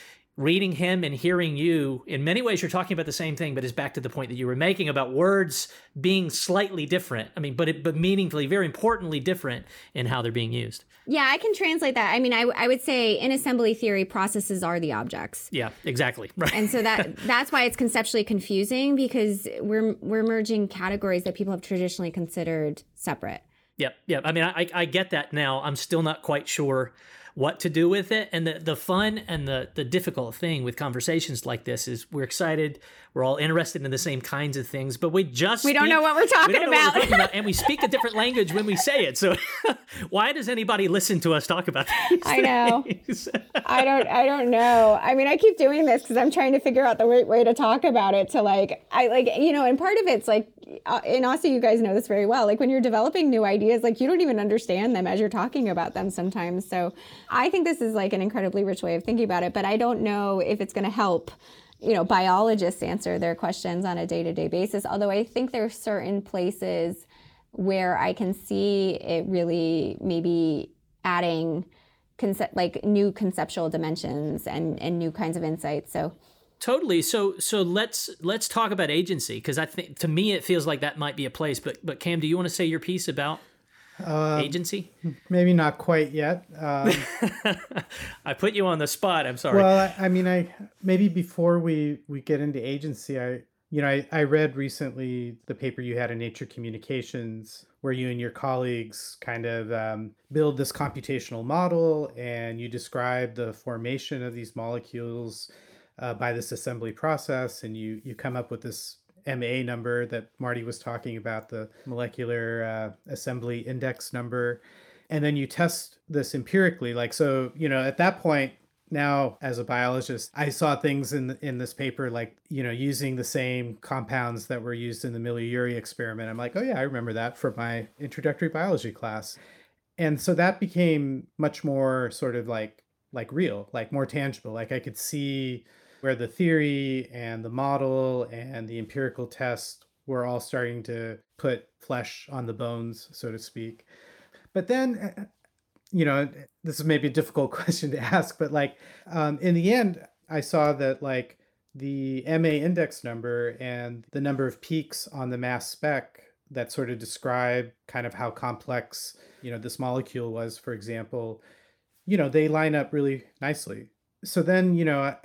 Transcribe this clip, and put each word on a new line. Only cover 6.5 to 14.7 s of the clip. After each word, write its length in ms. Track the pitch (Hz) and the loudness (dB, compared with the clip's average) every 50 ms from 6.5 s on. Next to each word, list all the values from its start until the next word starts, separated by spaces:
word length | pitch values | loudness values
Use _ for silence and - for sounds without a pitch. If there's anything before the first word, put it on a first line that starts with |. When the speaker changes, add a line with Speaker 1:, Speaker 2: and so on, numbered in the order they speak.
| 180 196 208 196 190 170 151 | 2 2 0 0 -2 -4 -2
Speaker 1:
different. 440 | 147 175 180 180 - 131 113 110 - - 175 | 0 0 -2 0 -2 -6 -6 -6 -6 -6 -6
I 20 | |
mean, 160 | 147 143 127 | -6 -4 -2
but 140 | 123 170 156 | 0 0 0
it, 120 | 147 147 | 0 0
but 140 | 139 165 147 | -2 -2 0
meaningfully, 500 | 156 170 185 196 196 190 165 - 151 143 | 2 2 2 2 2 2 0 0 -2 -2
very 200 | 135 185 202 185 | 0 2 2 0
importantly 560 | 156 - - - 226 233 226 185 165 156 143 | 0 0 0 2 2 2 2 -2 -4 -4 -2
different 440 | 127 180 185 180 - 135 120 - - - - - - - - | 0 0 -2 0 -2 -6 -6 -6 -10 -14 -20 -20 -20 -10 -6
in 120 | - 123 | -4 -2
how 160 | 120 131 127 | 0 0 0
they're 120 | 117 117 117 | 0 0 -2
being 180 | 120 117 113 | -2 -2 -2
used. 320 | 117 120 117 110 - - - _ _ _ _ - | -2 -4 -6 -6 -10 -14 -18 _ _ _ _ -2
Speaker 2:
Yeah, 200 | 277 302 277 262 | 0 2 4 4
I 80 | 277 339 | 2 2
can 160 | - 440 403 | 2 0 0
translate 420 | - 381 320 320 330 330 277 262 | 2 2 0 2 2 0 0 2
that. 180 | 254 214 190 - | 2 2 2 2
I 60 | 240 | 2
mean, 140 | 254 247 240 | 2 2 2
I, 80 | 226 240 240 - | 2 2 2 2
I 120 | - 233 240 | 2 2 2
would 140 | 262 247 | 2 2
say 320 | - - 269 247 233 220 208 | 2 0 0 2 2 2 2
in 180 | - - 262 | 2 2 2
assembly 420 | 269 269 269 277 254 240 233 214 226 | 0 0 0 0 2 2 4 2 2
theory, 300 | 220 240 220 202 196 190 | 2 0 0 2 2 0
processes 600 | 190 - 220 196 208 - 214 202 - 196 180 180 | 0 0 0 0 0 0 -2 -2 -2 -2 -2 -2
are 180 | 165 | 0